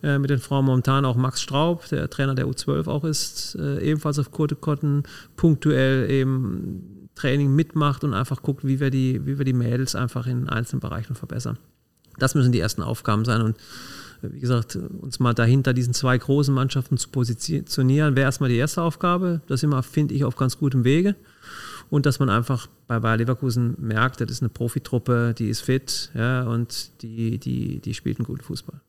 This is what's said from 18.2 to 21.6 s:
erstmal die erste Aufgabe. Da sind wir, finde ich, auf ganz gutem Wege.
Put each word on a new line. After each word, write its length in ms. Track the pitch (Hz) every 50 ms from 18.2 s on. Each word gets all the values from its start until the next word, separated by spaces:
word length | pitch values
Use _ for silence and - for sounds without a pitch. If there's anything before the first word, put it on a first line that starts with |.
| 139
erstmal 260 | 131 131 - 143 127
die 60 | 123
erste 260 | 117 127 156 - -
Aufgabe. 600 | 170 170 156 - - 175 175 180 185 180 175 165 - -
Da 100 | 135 127
sind 120 | - 151
wir, 140 | 143 131 127
finde 320 | - - - 151 139 -
ich, 80 | 139 139
auf 140 | - 127 -
ganz 200 | 131 131 - -
gutem 280 | 160 139 127 131 117
Wege. 320 | 123 139 160 180 196 196 - - - - _ - - - -